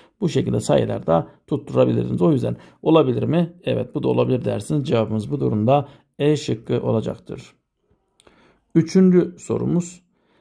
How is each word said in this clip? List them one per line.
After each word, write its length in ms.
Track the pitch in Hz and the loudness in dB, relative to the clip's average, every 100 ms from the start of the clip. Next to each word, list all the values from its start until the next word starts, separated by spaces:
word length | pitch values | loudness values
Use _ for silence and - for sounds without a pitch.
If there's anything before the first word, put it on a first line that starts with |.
| _ - | _ -6
bu 80 | 175 | -4
şekilde 300 | 131 - - | -2 -2 -2
sayılar 480 | - 143 113 110 - | 2 0 0 -4 0
da 200 | 82 - - - | 0 -2 -10 -8
tutturabilirdiniz. 760 | - - 127 123 117 120 - | -8 -4 0 2 2 -2 0
O 100 | 175 | 2
yüzden 260 | 139 117 117 - _ | 2 -2 -8 -12 _
olabilir 420 | - 160 131 123 | 2 4 4 0
mi? 300 | 117 160 170 - | 0 0 -2 -4
Evet, 320 | - 117 117 147 | -4 -4 -4 -4
bu 80 | |
da 40 | 131 | -2
olabilir 380 | 123 123 127 117 | 0 0 0 -2
dersiniz. 420 | 110 104 151 135 | -6 -4 -4 -2
Cevabımız 440 | 117 107 110 117 | -2 0 -4 -4
bu 80 | 143 | -4
durumda 480 | 131 107 110 143 139 - _ - | -2 0 2 2 0 -12 _ -4
E 160 | 147 147 | 0 0
şıkkı 460 | 139 117 - 123 | -2 -6 -4 -4
olacaktır. 600 | 123 113 - - - - - _ _ _ _ _ _ _ _ _ _ _ _ 165 | 0 -2 -2 -8 -12 -16 -16 _ _ _ _ _ _ _ _ _ _ _ _ 0
Üçüncü 600 | 160 190 185 180 170 - | 2 4 6 6 2 -2
sorumuz. 640 | - 113 123 170 175 - _ _ _ _ | -6 -4 0 -2 -4 -10 _ _ _ _